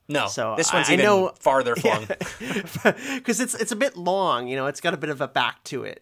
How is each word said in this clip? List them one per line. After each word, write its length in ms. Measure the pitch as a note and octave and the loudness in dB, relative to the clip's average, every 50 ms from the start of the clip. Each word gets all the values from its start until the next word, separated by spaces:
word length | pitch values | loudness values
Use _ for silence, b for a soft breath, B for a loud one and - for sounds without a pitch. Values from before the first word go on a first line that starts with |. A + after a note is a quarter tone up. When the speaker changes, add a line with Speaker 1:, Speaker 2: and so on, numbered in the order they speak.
| _ | _
Speaker 1:
No, 200 | - C#3+ C#3+ A#2 | -2 0 0 0
Speaker 2:
So 260 | G2 - - A#2 A2 G#2+ | 0 -2 -2 -2 0 0
Speaker 1:
this 140 | G#2+ D#3+ - | 0 0 2
one's 180 | - C#3 C3+ - | 2 2 4 4
Speaker 2:
I, 20 | |
I 20 | D#3 | 4
Speaker 1:
even 120 | - C3+ | 6 6
Speaker 2:
know 280 | G#3+ G3+ F#3+ F#3 - - _ | 6 6 4 4 2 -2 _
Speaker 1:
farther 340 | - D3 C3+ C3+ B2 A#2+ A#2+ F3+ | 2 4 4 4 4 2 0 2
Speaker 2:
<laughs> 40 | C#3+ | 2
Yeah. 220 | A3+ A3 A2 A2 | 2 2 0 -2
Speaker 1:
flung. 880 | G2+ G3 - - - - - A3 - F3+ G3+ G3+ - - - - A3+ - | -4 -6 -6 -8 -10 -10 -8 -6 -4 -4 -4 -4 -6 -4 0 2 2 2
Speaker 2:
<laughs> 300 | - B3+ C#4 C4+ C4 - | 2 -2 -8 -8 -4 -2
'Cause 160 | - A3+ F#3+ | -2 -2 -2
it's, 160 | B3+ A3 - | -2 -4 -4
it's 160 | - A3 - | -4 -4 -4
a 40 | A3+ | -2
bit 220 | G#3 C4+ - - | -2 -2 -2 -2
long, 500 | F3+ F3 F3 F#3 G3 F#3+ E3 C3 A#2+ B2 | -4 -2 0 0 2 2 2 0 0 -2
you 80 | B2 C3 | -4 -4
know, 120 | C3+ C3+ | -2 -2
it's 120 | C#3+ C#3+ - | -4 -4 -2
got 140 | - E3+ E3+ | -2 -2 -2
a 40 | |
bit 120 | C#3+ D#3 D3+ | -2 -4 -4
of 100 | D3 C3 | -4 -4
a 80 | D3 | -4
back 360 | B2+ - C#3 A#2+ A2+ - _ - | -2 0 0 0 0 -2 _ -10
to 220 | - D3+ B2 A2+ | -10 -8 -8 -8
it. 120 | G#2 - - | -8 -12 -14